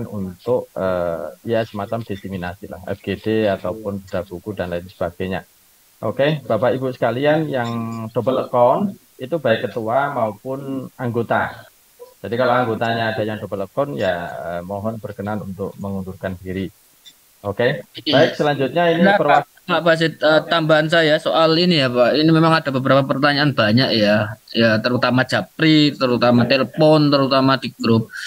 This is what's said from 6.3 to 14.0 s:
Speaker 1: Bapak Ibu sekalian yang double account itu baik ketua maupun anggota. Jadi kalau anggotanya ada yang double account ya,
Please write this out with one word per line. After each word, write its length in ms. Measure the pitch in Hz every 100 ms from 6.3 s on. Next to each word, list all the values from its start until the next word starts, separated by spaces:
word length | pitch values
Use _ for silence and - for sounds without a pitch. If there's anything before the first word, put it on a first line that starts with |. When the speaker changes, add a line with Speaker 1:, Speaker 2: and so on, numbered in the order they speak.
| 156 -
Speaker 1:
Bapak 320 | 110 123 127
Ibu 160 | 131 127
sekalian 560 | 120 120 147 156 151
yang 180 | 131 117 117 113 113 110 123
double 320 | 117 120 -
account 480 | 123 123 156 202 - _ -
itu 160 | 127 170
baik 320 | 131 113 120
ketua 480 | 120 110 131 143 135
maupun 720 | 110 101 131 135 139 135 127 -
anggota. 720 | 127 117 110 110 - - - _ _ _ - _
Jadi 120 | - 117
kalau 240 | 127 123
anggotanya 480 | 117 107 117 117 113
ada 120 | 110 107
yang 160 | 107
double 240 | 101 101 95
account 320 | - 143
ya, 320 | 139